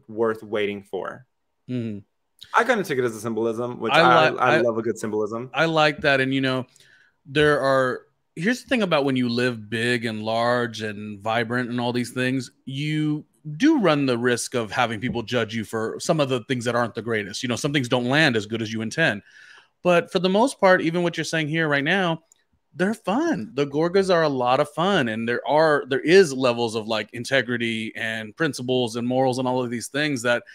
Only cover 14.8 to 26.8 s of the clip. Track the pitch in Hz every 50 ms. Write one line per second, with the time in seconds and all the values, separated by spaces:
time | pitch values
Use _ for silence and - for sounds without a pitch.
14.8 | 123 113 113 101 127 120 101 117 107 98 123 120 113 101 113 113 101 - - 110
15.8 | 110 104 - - - - 165 156 143 127 131 120 113 - 131 123 110 120 117 120
16.8 | 120 107 - 117 101 120 113 107 101 95 104 - - 123 117 107 - 147 143 151
17.8 | 123 120 127 127 123 123 135 156 160 139 117 110 101 101 117 113 113 104 113 110
18.8 | 113 110 - 160 165 139 104 101 - _ - - - - - - _ _ _ _
19.8 | - 180 175 170 165 - - 185 170 185 190 208 247 277 - - 196 185 185 185
20.8 | 190 160 160 180 175 170 165 165 151 - 170 160 151 147 156 165 165 151 143 143
21.8 | 139 156 185 196 185 170 165 - _ _ _ _ _ _ _ _ _ _ - 139
22.8 | 180 202 226 - - 180 196 269 339 330 220 110 107 - 123 139 147 139 135 151
23.8 | 165 175 180 196 190 185 180 165 160 147 139 127 123 123 127 139 147 - - 156
24.8 | 170 196 202 170 127 113 110 113 117 117 120 - - 120 143 156 160 156 147 143
25.8 | - 127 135 127 - 156 175 196 190 143 135 127 131 123 120 117 120 113 107 113